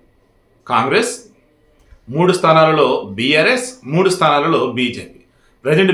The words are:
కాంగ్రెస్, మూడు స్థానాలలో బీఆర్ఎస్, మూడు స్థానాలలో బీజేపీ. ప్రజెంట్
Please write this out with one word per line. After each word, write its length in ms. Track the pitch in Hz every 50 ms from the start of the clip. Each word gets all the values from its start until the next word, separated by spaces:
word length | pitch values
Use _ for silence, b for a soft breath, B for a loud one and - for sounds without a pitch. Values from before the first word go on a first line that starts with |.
| _ _ _ _ _ _ _ _ _ _ _ _ - -
కాంగ్రెస్, 420 | 123 117 120 135 156 214 247 247 - - - - _ _ _ _ _ _ _ _ _ _ _ _ - - _ 113 123
మూడు 180 | 156 180 185 180 175
స్థానాలలో 480 | 170 165 160 160 160 156 160 151 139 127 127 - - 104 98 101
బీఆర్ఎస్, 500 | 120 135 151 156 165 208 254 247 - - - - - 127 147
మూడు 160 | 175 190 190 180
స్థానాలలో 440 | - 165 151 147 143 143 165 160 127 123 127 113 123
బీజేపీ. 420 | 123 117 - - 90 - - - _ _ _ _ _ _ _ _ -
ప్రజెంట్ 280 | 139 156 170 190 185